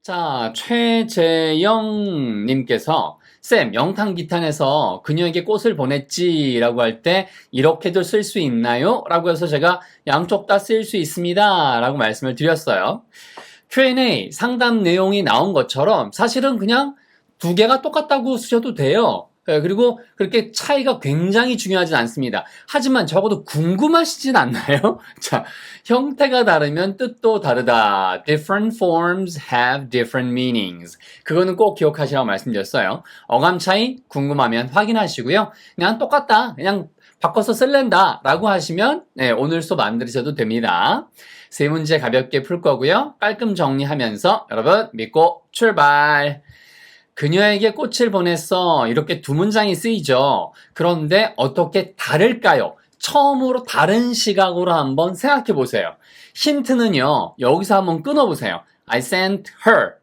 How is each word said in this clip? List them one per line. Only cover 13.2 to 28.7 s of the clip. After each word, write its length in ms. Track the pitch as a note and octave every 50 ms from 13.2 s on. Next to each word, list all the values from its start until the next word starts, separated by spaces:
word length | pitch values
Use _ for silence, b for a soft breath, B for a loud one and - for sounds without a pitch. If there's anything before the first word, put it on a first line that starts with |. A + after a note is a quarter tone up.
| B B B B B B B B B _
Q 120 | - C4
and 180 | C4+ B3+ B3 C4
A 320 | C4 A#3 E3+ A2+ F#2+ -
상담 500 | D3+ - G#3+ A#3+ B3 A#3 B3 A#3+ A#3 A3+
내용이 400 | G3 E3+ F3 F#3 F#3+ F#3+ G3+ G3+
나온 300 | F#3 B2+ G#2 B2 D#3+ G3+
것처럼 580 | F#3 C#3+ B2 - - C3 D3 G3+ G#3+ D#3+ A#2 G#2
사실은 440 | - - G#3+ A#3+ A#3 B3+ B3 C#4 B3+
그냥 380 | G#3+ G3 G#3+ A#3 B3+ C#4+ C#4 C#4 b b b b b b b _ _
두 160 | - E3+ F3+
개가 280 | F#3 G#3+ A3+ C4 C4
똑같다고 560 | C4 D#4+ - D#4 D4+ D4+ C#4+ C4+ A#3 C4+ B3+ A3+
쓰셔도 340 | A#3 - A#3+ A#3 A#3 C4 -
돼요. 540 | - C#3+ C3+ D#3+ A3 A3+ D#3+ G#2 F2 - _ _ _ _ -
예, 120 | D#3 D3+
그리고 360 | D3 F3 G3 G#3 A#3+ A#3+ A#3 B B B B
그렇게 360 | - G3 F#3 - A#3 A3 -
차이가 480 | - - - - C#4+ C#4 B3 C4+ A3+ -
굉장히 560 | - C#3 C#3+ D#3 F3 F#3+ G3 A3+ A#3+ B3+ B3
중요하진 380 | - - F#3+ F#3+ F#3 F3 D#3+ D#3+
않습니다. 480 | B2+ A#2 A#2 - C#3+ C3 B2 G#2 F#2+ B B B B B B
하지만 380 | - C#4+ A#3 C4+ C4 A#3+ F#3
적어도 380 | C#3+ D#3 F#3+ G3 G#3+ G3+ - -
궁금하시진 920 | - - D3+ D#3+ E3+ F#3 F#3+ D4 D4+ E4 E4 E4 D#4+ - - - C4+ B3
않나요? 640 | G3+ - B3 A#3+ - - - C#3+ C#3+ - G3+ A2+ B B B
<laughs> 100 | B B
자, 240 | - - C#3 A#2 B B B B B B B B B
형태가 580 | - A#3 B3 C4+ D4 C4 - C#4+ C4+ B3+ B3 A#3
다르면 540 | G#3+ E3+ D#3 D3+ C#3+ C#3+ E3 F#3 G3 G3 -
뜻도 420 | - A#3+ - _ - A3+ A3 G3+
다르다. 840 | - C#3+ A#2+ B2+ A#2 A#2+ A#2+ A2+ A2 G#2 G2+ G2 F#2+ F#2 F2+ - -
Different 500 | - D3+ D3+ D3+ - G3 G#3 G#3+ A3